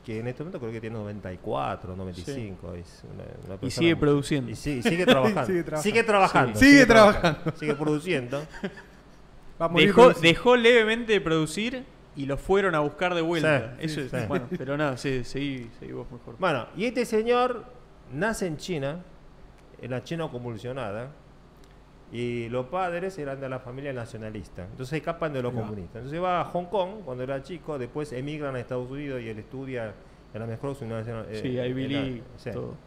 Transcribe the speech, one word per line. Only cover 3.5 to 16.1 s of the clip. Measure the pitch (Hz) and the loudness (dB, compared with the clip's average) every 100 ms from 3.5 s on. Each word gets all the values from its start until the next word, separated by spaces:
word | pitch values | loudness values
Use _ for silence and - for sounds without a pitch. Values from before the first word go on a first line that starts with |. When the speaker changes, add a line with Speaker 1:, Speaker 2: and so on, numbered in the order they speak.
| 95 | -8
Speaker 2:
Y | |
Speaker 1:
persona | 131 | -6
Speaker 2:
sigue | - 165 | 2 2
Speaker 1:
muy | 160 | 4
Speaker 2:
produciendo. | 147 147 135 147 120 | 4 2 2 -2 -4
Speaker 1:
Y | 110 | -8
sí, | 143 139 | -6 -2
sigue | 220 170 180 | 0 2 4
trabajando. | 220 131 190 135 | 6 4 0 0
Speaker 3:
<laughs> | |
Sigue | 180 | -2
trabajando. | 160 151 | -2 -2
Speaker 1:
Sigue | 185 214 | 0 2
trabajando. | 226 202 170 180 131 107 | 4 4 6 4 2 6
Speaker 3:
Sí. | 262 | 10
Sigue | |
Speaker 1:
Sigue | 285 240 | 12 10
Speaker 3:
trabajando. | 214 165 202 | 10 10 8
Speaker 1:
trabajando. | 175 151 - - | 2 0 -4 -6
Sigue | 151 143 | -4 -2
produciendo. | 151 151 165 156 120 139 | 0 -2 0 -2 -2 -8
Speaker 3:
<laughs> | 151 - 196 - - - - - - - - - | -8 -8 -10 -10 -20 -20 -20 -20 -20 -20 -20 -4
Va | 165 | 0
a | |
morir | 170 190 | 6 6
Speaker 2:
Dejó, | 202 247 | 12 10
Speaker 3:
produciendo. | 190 160 | 10 6
Speaker 2:
dejó | 160 240 247 | 6 6 6
levemente | 233 247 220 226 233 | 8 6 6 0 2
de | 208 | 2
producir | 165 160 156 202 226 254 - - - - | 4 0 0 -2 -4 -6 -12 -20 -20 -10
y | 135 | -4
lo | 139 | -4
fueron | - 196 196 | 2 4 4
a | 160 | 2
buscar | 147 - 180 | 0 0 -2
de | 175 | 0
vuelta. | 165 170 156 143 113 123 | 0 2 4 2 0 -6
Speaker 1:
Sí, | 160 | -6
Speaker 2:
Eso | 151 | -4
Speaker 1:
sí, | 131 | -4
Speaker 2:
es, | 127 | -4
Speaker 1:
sí. | 113 | -2
Speaker 2:
bueno, | 143 123 180 | -2 -2 -6
pero | 127 143 | -4 -2
nada, | 151 127 | -2 -2
sí, | 143 131 | -2 -4
seguí, | 120 135 143 135 117 - | -4 -6 -6 -6 -10 -16
seguí | 131 | -12
vos | 127 123 | -12 -12